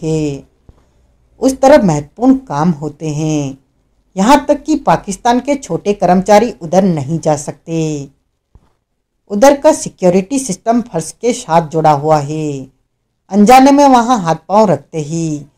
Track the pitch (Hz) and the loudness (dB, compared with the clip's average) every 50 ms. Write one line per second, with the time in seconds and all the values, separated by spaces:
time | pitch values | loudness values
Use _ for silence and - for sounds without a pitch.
0 | - 160 160 160 151 147 139 139 139 _ _ _ _ _ _ _ _ _ _ _ | -6 -4 -4 -2 -2 -4 -6 -8 -12 _ _ _ _ _ _ _ _ _ _ _
1 | _ _ _ _ _ _ _ _ - 262 262 - - 269 294 294 220 185 151 147 | _ _ _ _ _ _ _ _ -2 -2 -2 2 2 4 4 4 4 2 0 -2
2 | 147 - _ - 226 262 262 262 - - 151 143 156 180 165 139 156 151 147 _ | -4 -8 _ -2 2 2 2 2 -2 -8 -4 -2 -2 -2 -2 -2 -6 -12 -12 _
3 | 160 156 147 147 160 156 156 151 143 135 135 - _ _ _ _ _ _ _ _ | -8 -8 -6 -4 -4 -2 -2 -2 -4 -6 -10 -14 _ _ _ _ _ _ _ _
4 | _ _ _ 185 190 220 285 285 285 - 294 277 - - 302 - - 190 170 156 | _ _ _ -2 2 2 2 2 2 0 -2 -2 0 -4 -4 -2 0 0 -2 -2
5 | - - 190 - _ 233 240 254 254 269 285 269 - - 170 160 - 202 202 202 | -2 -8 -12 -4 _ 0 0 0 0 -2 -4 -4 -4 -8 -8 -6 -4 -4 -4 -2
6 | - - 180 190 185 - 208 208 214 247 - - 170 160 151 185 196 196 170 151 | 0 2 2 0 2 4 4 4 4 2 -4 -10 -10 -2 0 0 2 2 0 -2
7 | 131 131 165 156 - 165 151 143 151 - 156 - _ - 165 165 160 156 156 143 | -4 -4 -6 -4 -2 -2 -2 -2 -4 -10 -14 -14 _ -8 -6 -4 -4 -4 -6 -8
8 | 139 139 139 _ _ _ _ _ _ _ _ _ _ _ _ _ _ _ _ _ | -10 -14 _ _ _ _ _ _ _ _ _ _ _ _ _ _ _ _ _ _
9 | _ _ _ _ _ _ 202 202 247 277 294 277 277 302 311 - - 165 - _ | _ _ _ _ _ _ 0 2 2 2 2 2 2 0 0 0 -4 -12 -12 _
10 | 185 180 175 190 185 - 277 269 269 - 180 - _ 226 233 240 220 - - 170 | -2 0 0 0 -2 -2 -6 -6 -6 -6 -10 -8 _ -2 -2 -2 -2 -4 -8 -8
11 | 160 - - _ - 233 233 240 - - 160 170 165 151 160 160 156 156 151 143 | -8 -8 -14 _ -4 -4 -4 -4 -4 0 0 0 0 0 -4 0 2 2 0 2
12 | 143 156 156 151 143 143 151 156 156 151 143 139 131 131 _ _ _ _ _ _ | 0 0 0 0 0 -4 -8 -6 -6 -6 -6 -8 -12 -14 _ _ _ _ _ _
13 | _ _ _ _ _ _ 185 202 208 202 247 262 262 277 277 285 285 277 262 240 | _ _ _ _ _ _ -2 -2 4 6 6 6 6 6 4 4 4 4 4 4
14 | 226 226 254 226 180 165 160 156 _ _ 185 208 220 196 160 - - _ - 160 | 2 2 -2 -2 0 -4 -4 -4 _ _ 2 2 2 2 0 -2 -4 _ -10 -10
15 | 151 139 165 165 165 160 151 147 143 - _ | -8 -6 -6 -6 -4 -4 -6 -8 -10 -16 _